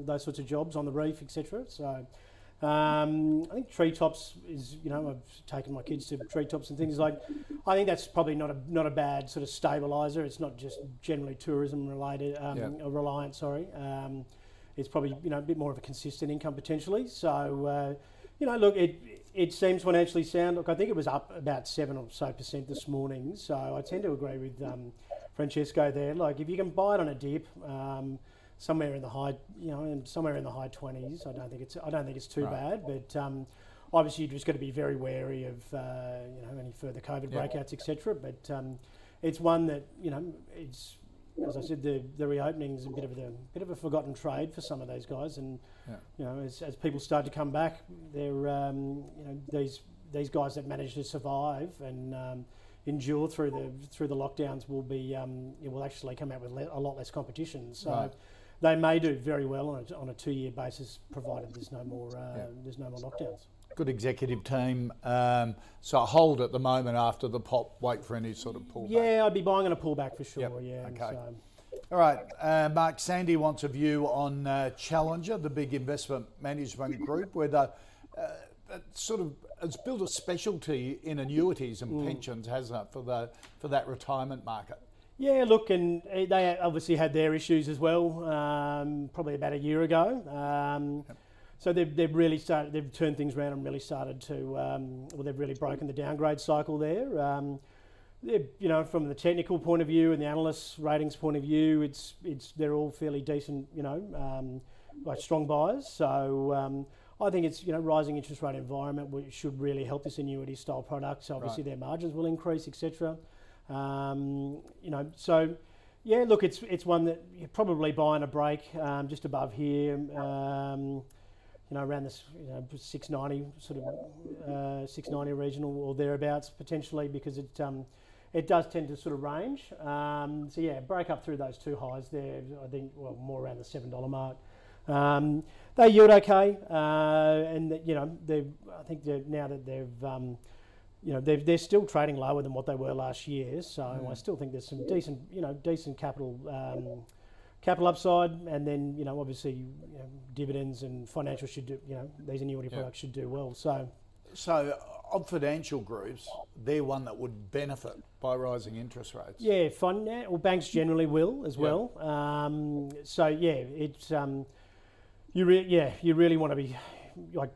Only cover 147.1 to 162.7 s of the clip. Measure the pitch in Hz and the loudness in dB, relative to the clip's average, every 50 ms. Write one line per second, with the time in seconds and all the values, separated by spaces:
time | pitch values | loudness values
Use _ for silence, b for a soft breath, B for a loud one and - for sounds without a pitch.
147.1 | b b b b b b b b b b - 185 180 175 180 175 170 - - 185 | b b b b b b b b b b 2 2 4 6 6 4 4 4 4 6
148.1 | 175 175 175 170 165 170 175 170 151 147 147 147 147 143 143 143 143 151 147 135 | 6 6 6 4 0 -4 -6 -6 -4 -2 0 0 0 0 -2 -2 -4 -4 -6 -4
149.1 | 139 147 143 135 131 - - 139 131 127 127 131 139 147 156 - 151 135 131 131 | -4 -4 -6 -6 -8 -6 -6 -6 -6 -6 -10 -12 -14 -16 -18 -18 -16 -16 -16 -16
150.1 | 135 135 131 131 120 143 143 135 135 139 135 135 127 117 135 127 127 123 120 - | -16 -18 -18 -12 -8 -6 -4 -4 -2 -4 -4 -6 -6 -8 -8 -8 -8 -10 -12 -8
151.1 | - 160 143 139 135 131 143 127 - 143 127 127 139 135 - 135 135 127 135 143 | -6 -4 -4 -4 -4 -6 -8 -10 -10 -10 -10 -8 -10 -10 -10 -10 -10 -10 -10 -12
152.1 | 147 147 147 139 135 135 139 139 135 131 127 127 123 131 131 127 - - - 131 | -14 -14 -10 -8 -6 -6 -4 -4 -6 -6 -6 -8 -6 -6 -8 -8 -10 -12 -12 -10
153.1 | 120 135 127 123 131 139 139 127 123 - - 156 139 131 131 127 - - - - | -8 -8 -6 -6 -6 -6 -6 -8 -10 -4 -2 -2 -2 -2 -4 -8 -12 -18 -20 -20
154.1 | - - - - - - - 170 165 151 143 143 143 - - - - - - - | -20 -20 -20 -20 -16 -10 0 2 4 4 4 2 -2 -4 -6 -12 -16 -16 -6 -2
155.1 | 190 190 160 - 175 156 143 147 151 165 151 - 147 131 101 104 117 101 98 110 | -2 -2 0 0 0 0 2 2 0 0 -2 -4 -4 -4 -4 -4 -6 -6 -6 -8
156.1 | 131 - - - - - - - - - 110 131 151 151 139 131 135 135 131 117 | -10 -10 -12 -12 -12 -12 -12 -14 -16 -6 -2 0 2 2 2 0 -2 -2 -4 -6
157.1 | 107 - 127 120 110 104 104 92 - 139 143 139 139 - - 127 - - - - | -8 -8 -8 -8 -8 -10 -12 -6 -4 -4 -2 -2 -6 -8 -8 -12 -12 -14 -16 -20
158.1 | - - - 131 127 127 127 127 123 120 104 107 110 113 120 120 - 123 - - | -14 -4 -2 0 0 0 0 -2 -2 -2 -4 -6 -8 -8 -8 -10 -10 -12 -14 -12
159.1 | - - - - - - 226 214 196 185 165 147 - - 185 180 185 214 214 214 | -12 -12 -12 -12 -12 0 4 4 6 6 6 4 4 2 4 4 4 2 0 -2
160.1 | 233 240 240 196 175 165 151 190 185 180 143 - - 160 160 160 160 160 165 151 | -4 -6 -4 -2 -2 4 4 4 4 4 2 2 2 4 4 6 6 6 4 6
161.1 | 147 156 165 202 262 285 254 156 120 135 151 147 151 190 240 240 - 285 - 151 | 6 6 6 4 4 0 -4 -6 -2 2 2 4 4 2 0 -2 -6 -6 -4 -2
162.1 | 147 147 147 147 147 147 147 147 151 151 151 147 | 0 0 0 0 0 0 0 0 0 0 -2 -2